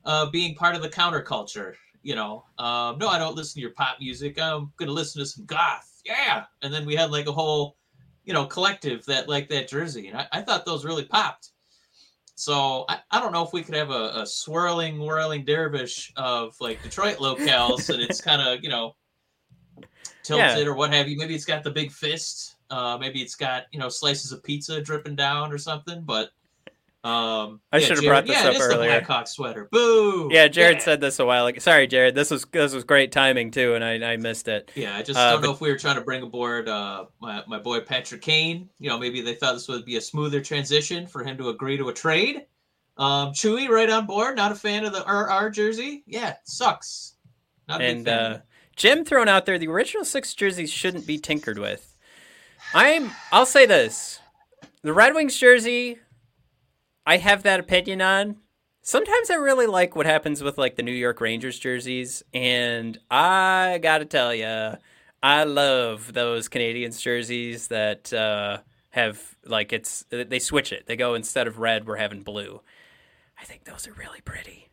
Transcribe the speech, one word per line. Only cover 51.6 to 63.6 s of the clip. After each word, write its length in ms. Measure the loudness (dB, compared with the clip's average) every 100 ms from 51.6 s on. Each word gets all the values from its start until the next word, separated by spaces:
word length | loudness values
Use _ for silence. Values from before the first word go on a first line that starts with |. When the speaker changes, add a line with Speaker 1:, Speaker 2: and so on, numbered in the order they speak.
| -6 -8 -14 _ _ -20 -20 -20 -20 _ 2
Speaker 2:
I'm, 380 | 6 8 6 0 -10 4
I'll 140 | 4 6
say 200 | 8 10
this. 540 | 8 4 -2 -12 -14 _ _ _ _ -20 _
The 100 | 0
Red 220 | 6 6
Wings 240 | 6 0 6
jersey, 600 | 8 8 6 -2 -4 -10 _ _ _ _ _ _ _ _ _ _ 4
I 120 | 6
have 260 | 6 4
that 160 | 4 2
opinion 420 | 4 2 2 0
on. 360 | 4 4 0 -6 _ _ _ _
Sometimes 480 | -2 0 2 2 2
I 60 | 2
really 320 | 4 4 4
like 280 | 4 2 2
what 100 | 2
happens 380 | 2 2 -4
with, 140 | -4 0
like, 180 | -2 -2
the 80 |
New 80 | -4
York 300 | -2 -2 0
Rangers 360 | -2 -2 -6 -6
jerseys, 680 | -4 -4 -4 -8 -8 -10 -8
and 640 | -2 2 2 0 -2 -6 -10 _
I 680 | 2 4 4 4 4